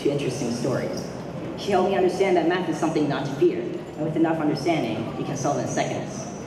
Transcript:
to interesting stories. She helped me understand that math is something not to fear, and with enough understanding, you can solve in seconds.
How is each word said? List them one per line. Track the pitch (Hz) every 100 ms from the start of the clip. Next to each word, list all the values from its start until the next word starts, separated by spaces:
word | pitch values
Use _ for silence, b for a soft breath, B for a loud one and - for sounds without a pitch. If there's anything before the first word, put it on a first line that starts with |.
to | 143
interesting | 143 - - 117
stories. | 117 139 - - - - - - - - -
She | 196
helped | 185 196
me | 185
understand | 180 - 196 175
that | 160
math | 180 160
is | 151
something | 160 156 143
not | 131 143
to | 147
fear, | 175 -
and | - - - -
with | 156 160
enough | 160 160
understanding, | 151 135 170 156 117 110 117 -
you |
can | - 135
solve | 151 -
in | -
seconds. | - - - - - - -